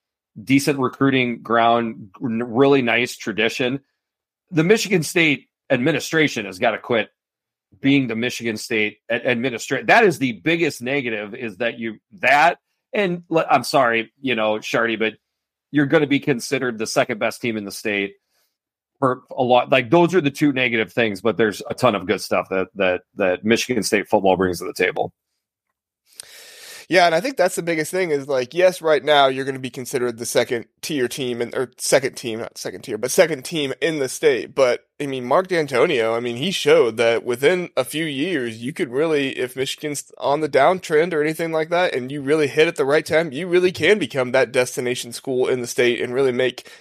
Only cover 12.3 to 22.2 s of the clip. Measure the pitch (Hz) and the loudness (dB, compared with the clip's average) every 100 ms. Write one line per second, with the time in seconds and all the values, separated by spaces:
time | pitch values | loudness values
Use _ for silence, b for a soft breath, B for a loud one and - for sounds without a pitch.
12.3 | 143 165 - _ _ _ 214 196 175 - | 4 4 2 _ _ _ -2 -2 -4 -2
13.3 | 160 151 147 - 151 123 113 110 _ 135 | 0 0 -2 0 2 2 0 -4 _ -4
14.3 | 113 110 107 - 127 117 110 110 110 _ | -2 0 -2 -2 -2 -2 -2 -4 -6 _
15.3 | _ _ _ _ 143 143 160 143 139 151 | _ _ _ _ -2 2 2 2 0 0
16.3 | 123 - 131 127 110 110 143 127 113 113 | -2 -2 -4 -4 -4 -4 -2 -2 -2 -4
17.3 | - 123 110 101 - 113 101 98 - _ | -4 -6 -6 -8 -8 -4 -4 -4 -8 _
18.3 | _ _ _ _ _ _ - 131 127 - | _ _ _ _ _ _ -2 -2 -2 -6
19.3 | - 123 123 131 131 120 170 175 185 143 | -2 2 4 4 2 4 4 4 2 0
20.3 | - 147 135 123 117 104 - 113 95 113 | 2 0 2 0 0 -2 0 -2 0 -2
21.3 | 104 110 98 - - 123 101 92 95 | 2 0 0 -8 0 0 2 0 -4